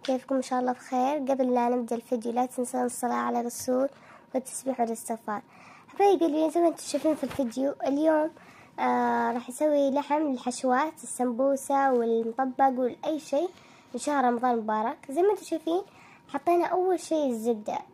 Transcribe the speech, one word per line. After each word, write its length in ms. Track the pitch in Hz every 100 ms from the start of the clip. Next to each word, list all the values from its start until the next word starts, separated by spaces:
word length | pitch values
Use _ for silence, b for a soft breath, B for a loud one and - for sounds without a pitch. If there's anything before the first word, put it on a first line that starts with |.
كيفكم؟ 300 | - 262 -
إن 80 | 269
شاء 180 | 254 254
الله 120 | 247
بخير. 460 | 247 - 254 254 302
قبل 360 | 262 269 254
لا 140 | 247 240
نبدأ 280 | 247 233 233
الفيديو 360 | - 247 233
لا 140 | 233 254
تنسون 380 | - 247 254
الصلاة 300 | 247 - 240
على 260 | 240 240 240
الرسول 480 | 240 - - 254 269 B B B B
والتسبيح 460 | 262 254 - 269 247
والاستغفار. 640 | 233 226 - 226 - 208 - B B B B
حبايب 320 | - 403 349
قلبي، 300 | 330 294 311
زي 100 | 339
ما 80 | 339
انتم 140 | 320
شايفين 320 | - 285 311
في 100 | 285
الفيديو 500 | 254 - 254 240 269 - 294
اليوم، 440 | 277 320 311 311 - B B B -
آه، 540 | 254 247 240 233 233
راح 160 | 240 240
نسوي 420 | 247 302 294 277
لحم 320 | 269 269 294
للحشوات، 800 | 311 247 247 247 262 247 311 311
السمبوسة 920 | - - 247 233 269 269 - 277 277
والمطبق 880 | 247 233 226 226 233 269 254 269 254
والأي 380 | 247 - - 311
شيء 320 | - 277 359 B B B B
من 60 | 247
شهر 240 | 294 285
رمضان 260 | 247 240 247
المبارك. 480 | 233 214 214 226 302 -
زي 120 | 277
ما 80 | 392
انتم 140 | 381
شايفين 380 | - 320 320 349 415 B B B -
حطينا 380 | 277 - 349 339
أول 340 | 370 370 349
شيء 300 | - 320 285
الزبدة 480 | 233 226 220 208 - -